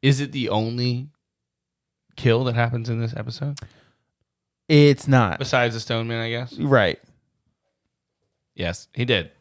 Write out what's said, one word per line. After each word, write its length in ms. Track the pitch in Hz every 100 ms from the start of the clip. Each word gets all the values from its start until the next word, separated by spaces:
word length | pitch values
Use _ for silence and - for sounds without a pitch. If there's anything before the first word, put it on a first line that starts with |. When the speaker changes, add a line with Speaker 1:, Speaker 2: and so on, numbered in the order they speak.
Speaker 1:
Is 180 | 135 135
it 120 | 139
the 180 | 139 120
only 600 | 107 113 120 123 123 139 _ _ _ _ _ _ _ _ _ _ -
kill 280 | 123 113 127
that 100 | 117
happens 340 | 117 120 117
in 100 | 117
this 140 | 117 117
episode? 440 | 113 113 143 143 - _ _ _ _ _ _ _ _ _ _
Speaker 2:
It's 400 | 151 147 135 -
not. 300 | 131 107 82
Speaker 1:
Besides 340 | 135 131 120 113
the 40 |
Stone 280 | 107 113 113
Man, 120 | 117
I 100 | 113
guess? 240 | 117 123 -
Speaker 2:
Right. 420 | 147 135 95 - _ _ _ _ _ _ _ _ _ _ _ _ _ _ _ -
Speaker 1:
Yes, 320 | 87 90 -
he 120 | - 123
did. 260 | 110 78 _